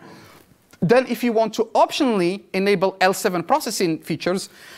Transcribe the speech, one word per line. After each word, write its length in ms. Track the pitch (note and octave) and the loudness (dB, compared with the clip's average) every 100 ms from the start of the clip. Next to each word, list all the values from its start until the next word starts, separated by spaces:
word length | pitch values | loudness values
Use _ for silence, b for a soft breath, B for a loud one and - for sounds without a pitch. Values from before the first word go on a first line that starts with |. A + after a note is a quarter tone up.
| B B B B B _ _ - | B B B B B _ _ -6
Then 260 | E3+ A#3+ B3 | 2 2 2
if 160 | A#3 | -2
you 80 | A#3+ | 0
want 220 | A3 A3 | 0 0
to 100 | A3 - A3 | -2 -2 2
optionally 680 | A3 - C#4 G#3+ F3 G3 - | 2 2 0 2 0 -2 -6
enable 460 | F#3+ G3 G3+ F#3+ F#3+ | -2 0 2 0 2
L 140 | F#3 | 0
seven 280 | F#3+ G#3 F3+ | 2 -2 -4
processing 580 | E3 C#4 C4+ G3+ F3+ D#3+ | -2 -2 -2 -2 -2 -2
features, 500 | - D#3 - F#3+ - B B | -6 -6 -4 -4 -6 B B